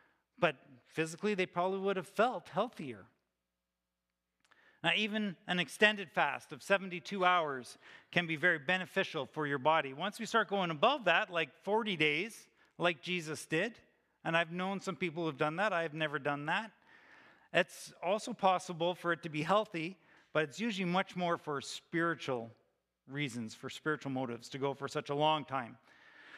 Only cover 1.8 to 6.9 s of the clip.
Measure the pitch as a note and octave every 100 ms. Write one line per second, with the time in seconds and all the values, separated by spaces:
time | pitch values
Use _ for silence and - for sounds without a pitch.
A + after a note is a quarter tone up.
1.8 | G3 F#3 - - A#3+ G3 - F3 A#3 -
2.8 | D3 G#2+ - _ _ _ _ _ _ _
3.8 | _ _ _ _ _ _ _ _ _ _
4.8 | E3 F3 G#3+ G#3+ G#3 E3 - F3+ E3+ -
5.8 | G#3+ G#3 E3+ - D3 B2+ - C3+ - G3
6.8 | F#3+